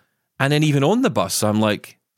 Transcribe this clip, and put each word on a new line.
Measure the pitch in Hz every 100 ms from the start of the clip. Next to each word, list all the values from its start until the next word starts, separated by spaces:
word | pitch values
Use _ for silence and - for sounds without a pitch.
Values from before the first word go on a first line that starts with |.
| _ _ _ -
And | 135
then | 151
even | 156 139 143
on | 233
the | 254
bus, | 110 92 -
I'm | 107 107
like, | 107 101 - - _